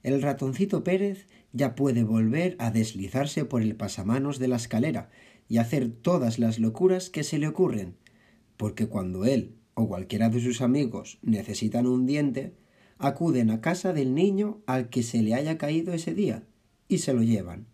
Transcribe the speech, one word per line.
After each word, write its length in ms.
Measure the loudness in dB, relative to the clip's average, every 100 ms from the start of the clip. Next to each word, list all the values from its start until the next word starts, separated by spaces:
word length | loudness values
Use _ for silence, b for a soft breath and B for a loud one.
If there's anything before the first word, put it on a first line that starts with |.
el 160 | 0 0
ratoncito 600 | 0 -2 -4 -2 0 0
Pérez 420 | 0 0 0 -4 -14 b b
ya 220 | -2 -2
puede 300 | 2 2 2
volver 520 | 2 2 2 2 0 -2
a 100 | -2
deslizarse 760 | 0 -2 -4 -4 -2 -2 -2
por 200 | -2 0
el 120 | 0
pasamanos 640 | -2 -8 -4 -2 0 0 -2
de 100 | 0
la 100 | 0
escalera 520 | 0 0 0 -2 -8 B B B _
y 100 | 0
hacer 320 | 2 0 -2
todas 480 | -2 0 2 2 2
las 220 | 0 2
locuras 500 | 0 4 2 2 -2
que 140 | -6
se 160 | -4 -2
le 80 | -2
ocurren, 500 | 2 0 0 -8 -14 b b b b b
porque 300 | -6 -6 -2
cuando 400 | -4 -2 -4 0
él 300 | 2 2 -2 -14 _
o 140 | -2 -2
cualquiera 420 | -2 -4 0 2
de 120 | 2
sus 200 | 0 0
amigos 560 | 2 2 0 -4 -12 -6
necesitan 640 | 0 0 0 -4 -2 2 2
un 180 | 2
diente, 480 | 2 2 0 -2 -8 b b b b b
acuden 500 | -2 0 0 4 2
a 120 | 2
casa 320 | 0 0 0
del 200 | 0 0
niño 480 | 2 2 2 -2 -4 -4
al 240 | -2 -2
que 100 | -2
se 220 | 0 0
le 100 | 2
haya 240 | 0 -2 -2
caído 340 | -2 -2 -2
ese 220 | -4 -4
día 300 | -2 -2 -2 -10 _ _ _ _
y 120 | 0
se 120 | 2
lo 120 | 2
llevan 420 | 4 2 -2 -12 -16